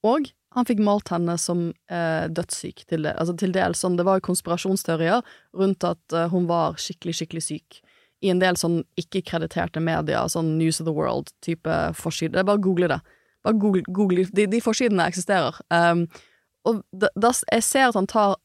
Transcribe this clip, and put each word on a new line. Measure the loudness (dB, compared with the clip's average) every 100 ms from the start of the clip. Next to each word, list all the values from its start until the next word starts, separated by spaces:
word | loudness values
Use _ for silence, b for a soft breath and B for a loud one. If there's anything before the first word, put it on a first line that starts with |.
| 2
og | 2 0 _ _ -2
han | 0
fikk | 2
malt | 4 2 0
henne | -2 0 -2
som, | -2 -2 -2 -6 _
eh, | -4 -2 -2 -2
dødssyk | -4 -6 -8 -10 -14 -6
til | -4 -4
det. |
Altså, | -4 -6 -4
til | -2
dels | 0 -2 -2
sånn, | -2 0
det | 2
var | 2
jo | 0
konspirasjonsteorier | -4 -2 -4 -2 -2 -2 0 2 0 B B B
rundt | -2 0 0
at, | -2 -4 _
eh, | -2 0
hun | 0 0
var | 0 0
skikkelig, | -4 -10 -8 -8 -6
skikkelig | -6 -8 -8
syk. | -10 _ -20 b b b b
I | 0
en | 4
del | 2
sånn | 2 0 0 -2 -10
ikke-krediterte | -4 -6 -4 -6 -4 -4 -4 -2
medier, | -2 0 -2 -2 -2
sånn | -2 0 0
News | 0 0
of | -4
the |
World-type | -2 -2 -2 -6 _ -8 -6 -2 -2 -2
forside. | -4 -6 -4 -4 0
Bare | 2 2
google | 2 2 2
det. | 0 b b b b
Bare | 0
google, | 2 2 2 0
google. | 0 2 2 2
De, | 2 2
de | 2
forsidene | 0 0 2 2 0
eksisterer. | -2 0 0 0 -4 -2
Ehm, | 4 4 4 0 B B B B _ -2
og | -2 -4
da, | -2 -2 2
da | 2
s-, | 2 0
jeg | 0
ser | 2 4 4
at |
han | 2 0
tar | 2 2 2